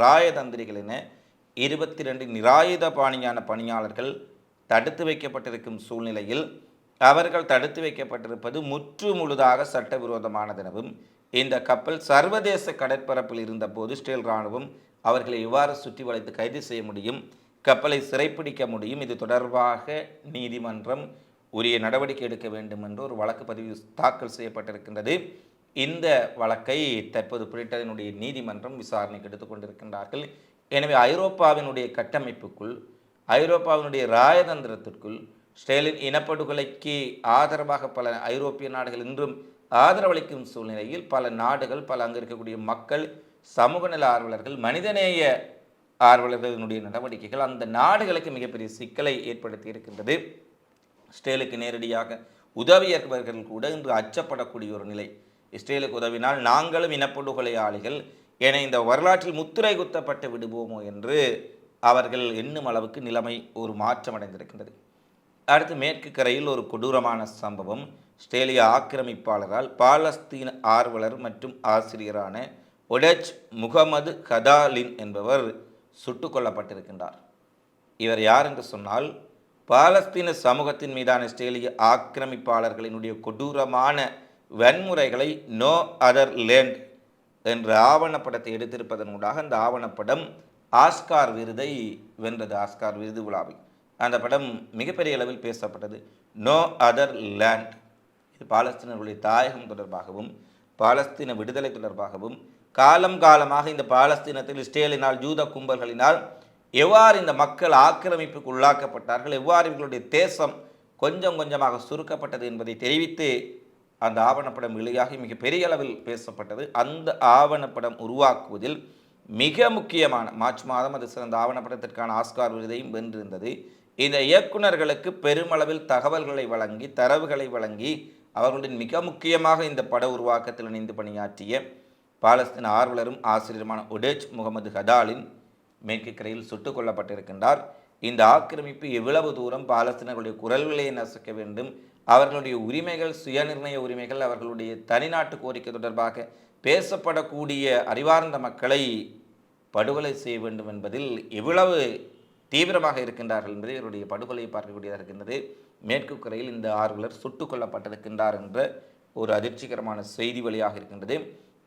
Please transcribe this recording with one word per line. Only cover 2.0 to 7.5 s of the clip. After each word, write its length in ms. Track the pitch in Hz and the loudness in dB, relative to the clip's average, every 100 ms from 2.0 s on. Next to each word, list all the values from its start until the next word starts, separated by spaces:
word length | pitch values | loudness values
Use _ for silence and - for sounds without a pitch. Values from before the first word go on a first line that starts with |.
| 143 131 131 113 | -8 -8 -8 2
நிராயுத 480 | 113 143 170 180 165 147 | 6 8 6 2 0 0
பாணியான 400 | 135 131 123 120 - | 0 0 -4 -4 -6
பணியாளர்கள் 600 | 113 117 113 107 101 127 135 - _ _ _ _ | -6 -4 -4 -6 -6 -8 -8 -14 _ _ _ _
தடுத்து 340 | 117 123 156 | 2 2 -2
வைக்கப்பட்டிருக்கும் 720 | 165 156 143 131 123 117 117 107 | -4 -4 -6 -10 -10 -12 -12 -16
சூழ்நிலையில் 680 | - 117 113 107 104 131 156 - _ _ _ _ | -12 -10 -8 -8 -4 -4 -4 -10 _ _ _ _
அவர்கள் 500 | 131 151 170 165 160 | 8 8 4 -2 2